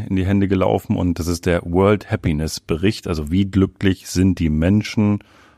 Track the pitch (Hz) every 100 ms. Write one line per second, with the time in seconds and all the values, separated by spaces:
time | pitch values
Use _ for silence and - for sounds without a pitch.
0 | 107 95 92 101 95 95 95 101 - 101
1 | 90 85 82 85 92 87 87 87 98 104
2 | - 107 - 76 80 - - 85 98 -
3 | - 80 73 92 98 95 95 - 98 92
4 | - 90 95 87 82 76 85 104 104 -
5 | 104 104 - - -